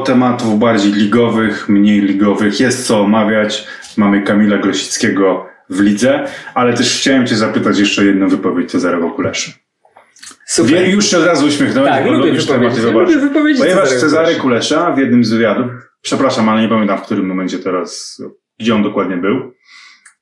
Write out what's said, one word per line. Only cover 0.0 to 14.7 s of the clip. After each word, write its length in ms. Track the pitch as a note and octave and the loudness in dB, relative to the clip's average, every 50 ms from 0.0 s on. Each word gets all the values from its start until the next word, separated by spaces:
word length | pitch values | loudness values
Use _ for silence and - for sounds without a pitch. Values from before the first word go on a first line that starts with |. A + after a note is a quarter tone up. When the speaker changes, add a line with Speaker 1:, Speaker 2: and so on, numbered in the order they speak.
Speaker 1:
tematów 560 | - C#3+ B2+ B2 B2 B2 A#2 - A2+ A2 G#2 G#2+ | 0 2 2 2 2 2 0 0 0 0 0 2
bardziej 340 | A#2+ A#2 A2 G2+ G2+ G#2 | 2 2 2 2 2 2
ligowych, 760 | G2+ G2+ G#2+ G2+ A2 A#2+ A#2+ A2+ G#2 A2+ A2 G#2 G#2 - - - | 2 2 0 2 2 2 2 2 0 0 0 -2 -2 -4 -2 0
mniej 320 | G#2 G2+ G#2 G#2+ G#2 G2+ | 2 2 4 4 4 2
ligowych. 600 | G2+ F#2+ G2 G2 G#2 G2+ F#2+ - G#2+ G2+ G2+ - | 2 0 0 0 0 0 0 0 0 -2 0 0
Jest 260 | C3 A#2+ A#2+ - - | 0 0 0 -2 -2
co 140 | - A#2 G#2 | -2 0 2
omawiać. 640 | G2 G2+ G#2+ A2 G#2 G2+ A2 G#2+ G#2+ G#2+ - - - - - - - - - | 2 2 2 2 2 2 0 0 0 -2 -4 -8 -10 -12 -18 -18 -16 -8 -2
Mamy 260 | G#2+ G#2 G2+ G2+ G2+ | 0 2 2 2 0
Kamila 360 | - - G#2 G#2 G#2+ G2+ G2+ F#2 | 0 0 2 2 2 2 2 0
Grosickiego 880 | F2 G2 F2+ - - - - - B2+ G#2+ F#2+ F#2+ G2 F#2+ F2+ F2+ - - - _ _ - | 0 -2 -2 -2 -6 -6 -4 -2 -2 -2 0 2 2 0 0 -2 -6 -14 -20 _ _ -8
w 100 | F2+ F#2+ | -2 0
lidze, 440 | G2+ G#2+ G#2 G2+ A#2+ C3 C#3+ D3+ - - - - - - - | 2 2 2 2 2 0 0 0 -2 -6 -10 -14 -16 -8 -4
ale 200 | B2+ B2 A#2+ A#2 | -2 0 0 0
też 220 | A#2+ A#2 - - - | 0 -2 -2 -2 -2
chciałem 280 | - C#3+ C3+ C3 A#2 | 0 0 2 2 2
cię 100 | - A2+ | 0 0
zapytać 420 | G#2 A2 G#2+ - A2 - G#2 F#2+ G2 | 0 -2 0 -2 -2 0 0 0 2
jeszcze 260 | G2+ G2 - - G2+ | 0 0 2 2 2
jedną 240 | G2 F#2+ F#2+ F#2+ F#2 | 2 2 2 2 0
wypowiedź 420 | F#2+ - - F#2 - - - - | 0 0 -2 -4 -2 -4 -4 -4
Cezarego 400 | - - F2+ F2 F2 E2+ E2 E2 | -4 -2 -2 -2 -2 -2 -4 -6
Kuleszy. 400 | - - - F#2+ - - - - - _ _ _ _ _ _ _ _ - _ _ _ - - - - _ - | -6 -6 -6 -6 -6 -6 -10 -10 -12 _ _ _ _ _ _ _ _ -20 _ _ _ -20 -20 -20 -20 _ -10
Speaker 2:
Super. 260 | - - - - A#2+ | -6 -2 0 2 2
Speaker 1:
Wie-, 180 | D#3+ F#3 F#3 F#3+ | 4 2 2 2
już 200 | G3 G#3 G3+ - | 2 2 0 0
się 80 | F#3+ E3+ | 2 2
od 60 | D#3+ | 2
razu 200 | F3 E3+ C#3 D3 | 2 2 2 2
uśmiechnąłeś, 440 | D3 - - C#4 - G#3 C4 C#3 - | 0 0 0 -2 0 0 2 2 2
Speaker 2:
Tak, 140 | C#3+ C3 D3 | 2 0 0
Speaker 1:
bo 60 | A#3 | 0
Speaker 2:
lubię 160 | D#4+ - F3+ D#3+ | 2 2 2 2
Speaker 1:
lubisz 180 | - - - | 0 0 0
Speaker 2:
wypowiedzi. 300 | - C#3 A#2+ B2 A#2 - | 0 0 0 0 0 0
Speaker 1:
tematy, 160 | A2+ A2+ A#2+ - E4+ | 0 0 0 2 2
Speaker 2:
Lubię 140 | F4+ F4+ | 2 4
Speaker 1:
zobacz. 160 | D#4+ C#4 C#4 C#4+ | 2 2 2 0
Speaker 2:
wypowiedzi 320 | C#4+ D#4 D4+ D4+ D4 B3 | 0 2 2 2 2 2
Speaker 1:
Ponieważ 280 | - F3 F#3 G3 F#3 C3 | 2 2 2 2 2 2
Speaker 2:
Cezarego 120 | C3 B2 D#3 | 2 0 0
Speaker 1:
Cezary 280 | D3+ D3 D#3+ E3 E3+ D#3+ | 2 2 2 2 0 0
Speaker 2:
Kuleszy. 60 | - - C3 A#2+ A2 - - | 0 0 0 0 0 0 0